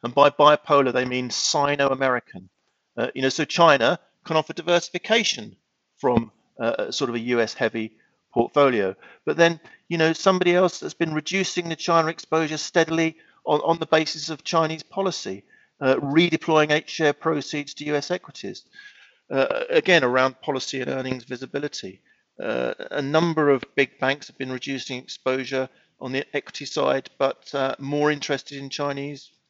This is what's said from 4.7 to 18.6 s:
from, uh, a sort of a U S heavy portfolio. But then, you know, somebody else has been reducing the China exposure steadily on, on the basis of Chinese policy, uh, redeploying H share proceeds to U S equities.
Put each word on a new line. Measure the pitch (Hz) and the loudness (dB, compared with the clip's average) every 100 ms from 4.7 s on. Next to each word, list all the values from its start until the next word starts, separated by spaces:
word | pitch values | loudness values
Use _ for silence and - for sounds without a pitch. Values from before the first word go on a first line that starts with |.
| 175 - 170 - 220 214 - 107 95 _ _ _ _ | 0 0 -10 0 0 0 -4 -10 -18 _ _ _ _
from, | 131 120 113 _ _ - | 2 2 0 _ _ -4
uh, | 117 - | -4 -2
a | 101 | -4
sort | - 131 | -4 -4
of | 117 | -4
a | |
U | 117 120 | -2 0
S | 110 - | 0 0
heavy | 113 113 110 _ _ _ _ | -2 -2 -8 _ _ _ _
portfolio. | - 117 - 139 117 95 98 - - - | -4 0 4 4 4 -2 -4 -16 -12 -6
But | 156 | 2
then, | 170 165 - - _ | 2 2 -12 -20 _
you | 170 | 0
know, | 160 | 0
somebody | 160 196 185 180 | 2 2 4 4
else | 175 180 - | 4 2 0
has | 151 | -12
been | - 160 151 | -4 -2 -2
reducing | 147 190 185 - 170 | -4 -2 -2 -4 -6
the | 160 | -6
China | - 165 160 | 2 2 2
exposure | 165 - 160 156 151 | -4 -2 -2 0 -4
steadily | - 180 160 160 160 160 _ _ | -2 0 2 2 0 -2 _ _
on, | - 151 | -2 0
on | 156 165 | 2 -2
the | 160 | 2
basis | 160 156 156 147 | 2 2 -6 -10
of | 156 | -10
Chinese | - 165 160 160 | -2 0 0 -4
policy, | - - 196 - 98 98 _ _ _ _ | -10 -4 -4 -4 -10 -12 _ _ _ _
uh, | - 131 | 0 2
redeploying | 143 147 175 160 - 156 151 | 2 2 4 0 2 4 4
H | 151 - | 2 -2
share | - 156 | 0 0
proceeds | 143 160 151 135 147 143 - | 2 -2 -2 -4 -8 -10 -10
to | 147 | -4
U | 147 | -4
S | - | -2
equities. | 180 - - - - | -8 -8 -14 -12 -12